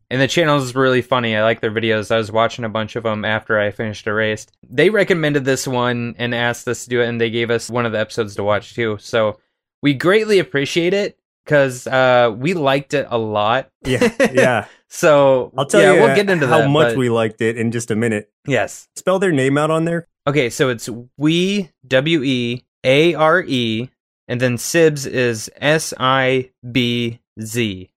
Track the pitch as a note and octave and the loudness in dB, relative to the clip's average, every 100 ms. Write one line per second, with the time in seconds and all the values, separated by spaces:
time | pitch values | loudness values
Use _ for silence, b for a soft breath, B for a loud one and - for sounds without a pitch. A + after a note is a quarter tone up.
0 | _ B2+ C3+ - D#3+ D3 B2+ B2+ C3 B2+ | _ -2 0 2 2 0 -2 0 2 2
1 | - B2+ A#2 G#2+ A2 A2+ A2+ G#2+ A2 A2 | 0 -2 0 0 0 0 -4 -2 -2 -2
2 | G2+ A2+ G#2 A2 A2+ - A2+ G#2+ G#2+ A#2+ | 0 -2 0 0 -2 -2 -6 -6 -6 -6
3 | A2+ G#2+ G#2 A2 - G#2+ G#2 G2 A2 G#2 | -4 -4 -2 -4 -2 -2 0 -4 -8 -8
4 | - G#2 A2 G#2+ - _ _ B2+ E3+ G#3+ | -6 -2 -2 -4 -10 _ _ 0 2 2
5 | F#3 F3 D3+ C#3+ C3 C3 - B2 B2 A#2+ | 2 0 0 0 0 -2 -2 -2 -2 -2
6 | A#2+ A2 A#2+ A#2+ A#2+ A#2 - A#2 - B2 | -6 -6 -6 -2 -2 -4 -6 -8 -2 0
7 | A#2 A#2 A#2 A2+ A#2 A#2 - A#2+ A#2 G#2+ | 0 0 -2 -2 -2 -2 -2 -4 -2 -2
8 | A2 - G#2 G2+ G#2 G2+ - - A2+ - | -4 -4 -6 -4 -2 -2 -4 -6 -4 -6
9 | - A#2 G#2+ - _ _ _ _ C#3+ C3 | -4 0 0 -4 _ _ _ _ -2 0
10 | D#3+ G#3+ G#3+ G3 D#3 C#3 C#3 F3 E3+ G3 | 2 2 2 0 2 -4 -2 -2 0 -2
11 | G#3+ - _ _ - D3 C3+ B2 - C3 | -4 -8 _ _ 0 2 2 -2 -4 2
12 | C3 B2 A#2+ G#2+ C#3+ F3+ C3+ C#3 C#3+ C#3+ | 4 4 2 0 -4 -2 0 -2 -2 -4
13 | - A#2+ A2 G#2 G#2 B2+ - _ - B2 | -2 -4 -2 0 0 0 -4 _ -4 0
14 | A#3+ A#3 C4 C3 C3 A2+ - B _ - | 0 2 0 2 2 0 -4 B _ 0
15 | E3+ C#3+ C#3 C3 A2+ C3 C#3 G#3 - F3+ | 4 6 6 2 0 -6 0 4 6 6
16 | - - G3+ F3 C3 A#2 A2+ D3 D3+ A#2 | 4 4 2 0 2 2 4 4 2 2
17 | B2 A2+ A2+ - A2+ A#2 A2+ A2+ - A2 | 0 2 0 0 -4 -2 -4 -4 -4 -2
18 | A#2 G#2 - _ - B2 G2 - - - | 0 -2 -6 _ -4 -2 -2 -8 -20 -6
19 | - F#3 F#3+ D3 C3+ C#3 D3+ D#3+ E3 E3+ | -2 0 0 0 0 0 0 0 -2 -4
20 | - _ - C#3+ A#2+ - C3+ A#2 - A2+ | -8 _ -2 -2 -2 0 -2 -2 -8 -12
21 | B2 - D3+ E3+ F#3 G3+ F3 _ B2+ C3 | -16 -2 0 2 0 -2 -6 _ _ 0
22 | D3+ E3 C3+ B2+ A#2+ B2 - _ B2+ C#3 | 2 0 0 -2 -2 -6 -12 _ 2 4
23 | E3+ D3+ D#3 F3 - C3 A2+ A2 B2 _ | 4 4 2 2 0 -2 -2 -4 -6 _
24 | _ _ - A#2+ B2+ A#2+ - E3+ D#3+ D3 | _ _ -8 -2 0 -2 -2 4 4 2
25 | C3+ B2+ B2 A2 - - C#3+ D#3 - - | -4 -2 -2 -2 -10 -4 0 0 -2 -2
26 | C3 C3+ C3 C3 B2+ _ B2 B2 A#2+ A#2+ | 0 2 2 0 -4 _ -4 -2 0 -2
27 | A#2 A#2 _ - A2 A#2 A2 F#2 F2+ | -4 -8 _ -16 -8 -4 -4 -4 -14